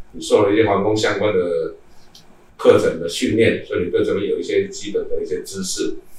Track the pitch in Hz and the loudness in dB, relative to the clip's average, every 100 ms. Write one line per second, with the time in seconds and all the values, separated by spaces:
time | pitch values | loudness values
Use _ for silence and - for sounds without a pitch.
0 | - - - 117 101 107 107 95 107 107 | -12 -12 2 4 4 4 4 2 0 0
1 | 107 98 104 95 87 85 80 - - - | 0 0 0 2 0 0 -4 -8 -18 -20
2 | - - - - - - - 104 - - | -20 -20 -20 -20 -20 0 4 6 4 -2
3 | - - 123 110 110 - - - - - | -6 -4 0 2 2 2 -2 -4 0 0
4 | - - - - - 392 392 - - - | 0 0 -2 -4 -2 -2 -2 -6 -6 -4
5 | - - - 90 - 95 95 - - - | -2 -2 -2 -6 -8 -8 -6 -4 -4 -6
6 | - | -10